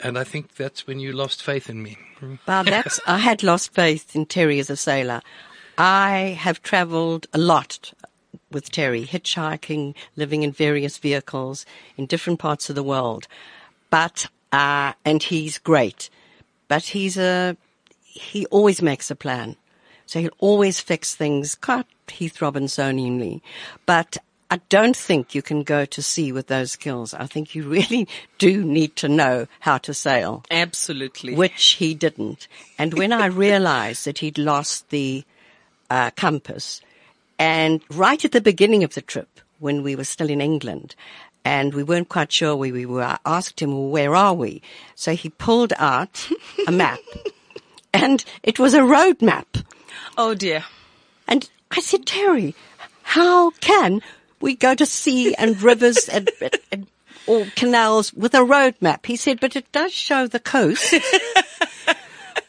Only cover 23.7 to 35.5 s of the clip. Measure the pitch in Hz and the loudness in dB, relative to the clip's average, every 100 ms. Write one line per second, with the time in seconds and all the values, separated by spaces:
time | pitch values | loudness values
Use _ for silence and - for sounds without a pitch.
23.7 | - - 170 170 - - _ - 180 - | -6 0 2 0 -8 -18 _ -8 -8 2
24.7 | 196 233 262 - 156 - 143 - 151 143 | 4 4 2 0 -2 -2 -6 -4 -4 -2
25.7 | 147 139 - - - 143 131 - 135 123 | -2 -2 -6 -6 -4 -4 -6 -4 -4 -4
26.7 | - 151 123 113 - 135 156 151 156 143 | -8 -8 -8 -10 -12 -10 -8 -8 -10 -4
27.7 | 165 - 233 190 - - - 190 196 160 | -2 0 -2 -4 -8 -18 0 2 2 2
28.7 | 156 156 - 143 151 135 127 117 _ 156 | 0 0 -2 0 2 2 0 -4 _ 0
29.7 | - - 143 143 123 87 117 - 165 175 | 0 -2 -6 0 0 0 -6 -4 -2 -2
30.7 | - - 139 135 - 123 139 185 - - | -4 -8 -8 -10 -12 -4 0 0 2 2
31.7 | - 160 156 160 - 107 143 - - - | 4 0 0 -2 -2 -8 -8 -16 -20 -14
32.7 | - 156 160 196 233 196 185 202 196 180 | -4 -2 0 2 2 2 2 4 4 4
33.7 | 131 107 120 143 143 151 151 151 143 147 | 0 -2 -6 -8 -6 -6 -2 0 0 -2
34.7 | - - 147 135 131 - _ _ | -8 -6 -4 -4 -6 -10 _ _